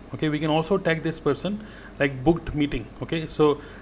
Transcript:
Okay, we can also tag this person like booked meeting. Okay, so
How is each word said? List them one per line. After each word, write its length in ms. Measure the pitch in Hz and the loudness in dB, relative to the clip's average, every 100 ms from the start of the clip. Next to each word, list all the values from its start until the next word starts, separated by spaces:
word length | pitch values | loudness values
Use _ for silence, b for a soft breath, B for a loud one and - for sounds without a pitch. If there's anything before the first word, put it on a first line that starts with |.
| - | -12
Okay, 140 | 127 156 | -4 0
we 120 | 147 | 0
can 100 | 156 | 2
also 280 | 151 160 196 | 2 2 2
tag 260 | 190 160 | 2 0
this 160 | 160 156 | 0 0
person 460 | - 139 180 208 B B B - | 0 0 -2 -4 B B B -2
like 240 | 139 131 | -2 2
booked 300 | 127 170 - 147 | 2 2 0 0
meeting. 320 | 143 135 107 - | 0 0 -6 -10
Okay, 240 | 127 165 160 | -6 -4 -4
so 340 | - 151 143 B B | 4 4 4 B B